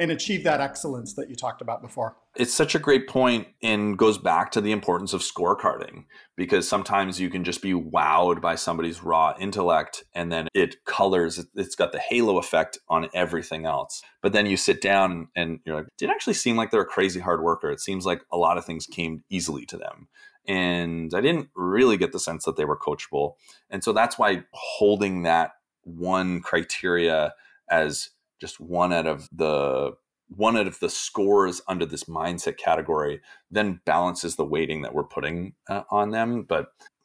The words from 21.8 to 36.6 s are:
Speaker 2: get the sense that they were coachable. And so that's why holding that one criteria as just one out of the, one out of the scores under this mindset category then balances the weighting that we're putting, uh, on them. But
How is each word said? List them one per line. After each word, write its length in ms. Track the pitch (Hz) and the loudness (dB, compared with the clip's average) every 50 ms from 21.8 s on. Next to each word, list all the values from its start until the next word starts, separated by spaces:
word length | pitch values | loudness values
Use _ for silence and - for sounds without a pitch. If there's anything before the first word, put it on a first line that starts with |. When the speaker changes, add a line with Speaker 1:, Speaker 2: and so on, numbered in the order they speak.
| 131 123 107 | 6 6 6
Speaker 2:
get 160 | 92 90 82 - | 4 2 -2 -2
the 60 | 90 | -4
sense 280 | - 85 82 85 - | -6 -6 -6 -4 -4
that 100 | 85 76 | -6 -2
they 80 | - 76 | -2 -2
were 120 | 73 76 | -2 -2
coachable. 580 | - - 78 76 - - - 73 71 71 71 - _ _ - - - _ - | -2 -2 -4 -4 -4 -6 -6 -2 -2 -2 -2 -4 _ _ -20 -20 -20 _ -10
And 140 | 98 98 - | -10 -6 -2
so 80 | 113 104 | 0 2
that's 260 | 107 117 117 - - | 2 2 2 2 2
why 260 | 113 104 95 87 87 _ - | 2 2 2 0 -4 _ -18
holding 680 | - - - - - 107 104 104 98 101 98 92 90 85 | -14 -12 -10 -2 4 4 4 4 4 2 0 0 -2 0
that 300 | 82 82 82 80 - - _ _ _ _ _ _ | 2 4 4 2 0 -4 _ _ _ _ _ _
one 580 | 87 85 82 87 90 92 92 92 92 90 85 | -16 -12 -8 -4 0 0 0 2 0 -2 -4
criteria 920 | 85 - - 85 80 - - - - 92 87 87 85 82 80 78 76 76 - _ _ _ _ _ _ - | -4 -2 -2 -2 -2 -2 -8 -4 0 0 2 4 4 4 2 2 0 0 -2 _ _ _ _ _ _ 0
as 400 | 85 80 78 76 71 - - - _ _ _ _ _ - | 2 2 2 2 -2 -6 -8 -10 _ _ _ _ _ -16
just 180 | - - - - | -16 -16 -14 -14
one 340 | 78 85 87 87 90 90 87 | -12 -6 0 0 2 2 2
out 140 | 82 80 | 0 0
of 220 | 80 76 73 73 - | 0 -2 -4 -8 -16
the, 600 | - - 80 78 76 71 71 69 65 67 71 69 - _ _ _ _ _ _ _ | -4 -2 0 2 2 2 0 0 0 0 -2 -4 -6 _ _ _ _ _ _ _
one 280 | 90 95 107 110 117 | -6 0 0 2 2
out 100 | 110 104 | 2 0
of 140 | 92 - - | -2 -4 -4
the 80 | - - | -6 -4
scores 720 | - - - - - 107 98 98 104 101 95 92 87 - - - | -4 -4 -8 -6 -4 -2 2 4 6 6 4 4 0 -6 -6 -6
under 160 | 92 87 85 | -4 -4 -4
this 200 | 78 80 76 - | -4 -6 -10 -10
mindset 520 | - 80 80 82 87 90 85 - - 82 | -8 -8 -6 -4 -4 -4 -4 -4 -6 -6
category 640 | - - 85 82 80 78 80 80 76 76 73 71 69 _ - - _ _ _ | -2 0 0 0 0 0 -2 -2 0 0 -2 -4 -6 _ -20 -20 _ _ _
then 300 | 85 107 107 101 90 85 - | -2 -2 0 0 -2 -6 -2
balances 520 | 80 78 85 90 90 87 - - 85 - | 0 2 2 2 0 -2 -2 -6 -6 -4
the 80 | - 76 | -4 -2
weighting 380 | 73 76 78 82 78 78 78 69 | -2 0 -2 0 -2 -2 -6 -6
that 120 | 60 65 | -6 -4
we're 100 | 73 69 | -6 -6
putting, 500 | - - 76 69 76 82 87 90 95 - _ _ - | -6 -8 -6 -6 -4 -6 -6 -8 -10 -12 _ _ -8
uh, 140 | 98 101 - - | -8 -8 -6 -2
on 200 | 101 104 104 104 | 0 0 0 0
them. 320 | 110 113 113 117 120 117 95 | 0 -2 -2 -2 -2 -4 -2
But 260 | - 82 76 | -2 -2 -2